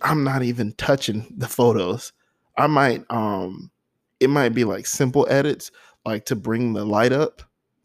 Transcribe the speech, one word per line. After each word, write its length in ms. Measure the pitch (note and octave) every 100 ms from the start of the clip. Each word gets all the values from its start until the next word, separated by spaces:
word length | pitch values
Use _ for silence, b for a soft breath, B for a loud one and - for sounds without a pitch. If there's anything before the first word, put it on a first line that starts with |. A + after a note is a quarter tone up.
I'm 220 | - D#3
not 180 | C#3 C3+
even 300 | A#2+ A#2+ G#2+
touching 600 | - - C#3 - G#2+ - -
the 120 | A#2+
photos. 640 | - A#2+ A2 F2+ A#2 - _ _ _ _ -
I 100 | D3
might, 380 | C#3+ C3+ A2+ -
um, 640 | A#2 G#2+ G2 F#2 G2 - _ _ _ _ -
it 80 | C3
might 220 | C#3+ A#2+
be, 140 | A#2
like, 220 | A2 G2 -
simple 400 | - C3 C#3 -
edits, 400 | C3+ D3 C3+ - b b b
like, 220 | A2+ G#2+ -
to 100 | A2+
bring 380 | A2+ A2+ A#2+
the 100 | G#2+
light 280 | G#2 G#2 B2
up, 300 | C3+ D#3 _ - _ _ _